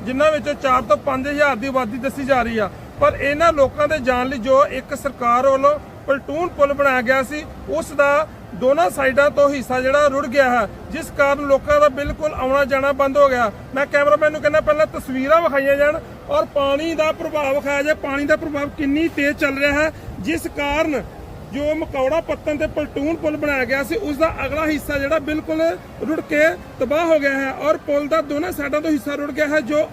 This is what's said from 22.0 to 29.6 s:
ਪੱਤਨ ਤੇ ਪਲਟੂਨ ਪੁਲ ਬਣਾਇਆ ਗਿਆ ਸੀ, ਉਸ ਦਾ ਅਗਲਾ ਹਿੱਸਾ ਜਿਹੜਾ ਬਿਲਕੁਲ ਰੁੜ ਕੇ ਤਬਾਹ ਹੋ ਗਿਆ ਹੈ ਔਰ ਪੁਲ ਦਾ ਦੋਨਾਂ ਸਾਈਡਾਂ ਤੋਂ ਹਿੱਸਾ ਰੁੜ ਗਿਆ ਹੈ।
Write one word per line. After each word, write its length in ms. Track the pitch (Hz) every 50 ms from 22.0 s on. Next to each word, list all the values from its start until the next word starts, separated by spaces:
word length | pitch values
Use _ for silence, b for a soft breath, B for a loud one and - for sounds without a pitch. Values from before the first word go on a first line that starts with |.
| 262 262 302 330
ਪੱਤਨ 360 | 330 - 294 294 - 311 302
ਤੇ 100 | 277 311
ਪਲਟੂਨ 500 | 311 - 311 294 285 - - 277 311 330
ਪੁਲ 200 | 311 - 302 302
ਬਣਾਇਆ 280 | 294 302 294 285 269 254
ਗਿਆ 200 | 233 269 269 277
ਸੀ, 120 | 208 330
ਉਸ 200 | - - 294 294
ਦਾ 180 | 262 320 330 339 - 269
ਅਗਲਾ 200 | 262 277 302 320
ਹਿੱਸਾ 320 | 302 311 277 - - 294 285
ਜਿਹੜਾ 200 | 277 277 311 320
ਬਿਲਕੁਲ 440 | 294 302 311 311 302 320 311 320 320 330 370 370 - - - - - 220
ਰੁੜ 120 | 311 -
ਕੇ 200 | - - 311 294 - - - - - - - -
ਤਬਾਹ 260 | 269 226 285 311 349
ਹੋ 120 | 330 320 302
ਗਿਆ 200 | 277 277 269 269
ਹੈ 140 | 269 269 277
ਔਰ 240 | - - 294 320
ਪੁਲ 320 | 302 - - 285 285 294 277
ਦਾ 120 | 311 320
ਦੋਨਾਂ 320 | 302 285 294 285 339 370 339
ਸਾਈਡਾਂ 280 | - 285 277 277 302
ਤੋਂ 100 | 302 320
ਹਿੱਸਾ 240 | 302 277 - 285 285
ਰੁੜ 160 | 285 285 294
ਗਿਆ 160 | 277 302 302
ਹੈ। 140 | 277 294 311